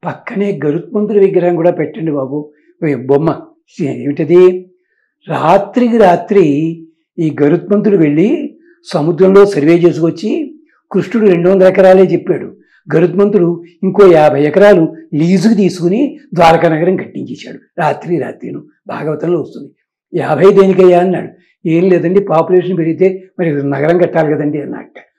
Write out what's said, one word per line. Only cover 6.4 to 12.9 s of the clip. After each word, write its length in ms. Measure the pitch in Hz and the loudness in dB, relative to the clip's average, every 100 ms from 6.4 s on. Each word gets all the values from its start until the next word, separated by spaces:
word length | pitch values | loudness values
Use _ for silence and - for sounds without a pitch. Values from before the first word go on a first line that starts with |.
| 160 143 160 165 - _ _ - | 2 0 -4 -6 -16 _ _ -6
ఈ 180 | 160 143 | -6 0
గరుత్మంతుడు 540 | 147 170 - 208 208 185 | 0 0 0 -2 0 2
వెళ్ళి 600 | 156 147 196 311 - _ _ _ | 2 2 0 -2 -6 _ _ _
సముద్రంలో 600 | - 165 147 156 190 196 | -8 -4 -4 2 4 6
సర్వే 300 | 202 156 143 | 4 2 2
చేసుకొచ్చి 800 | 170 170 151 165 165 214 330 294 - _ _ _ | 2 2 0 -4 -4 -6 -6 -8 -14 _ _ _
కృష్ణుడు 380 | 196 - 233 214 | -4 -2 0 2
రెండు 180 | 170 175 | 2 2
వందల 180 | 196 185 | 4 2
ఎకరాలే 360 | 185 190 190 | 4 4 6
చెప్పాడు, 540 | 185 170 - 160 95 - _ _ - | 4 0 -4 -6 -6 -18 _ _ -4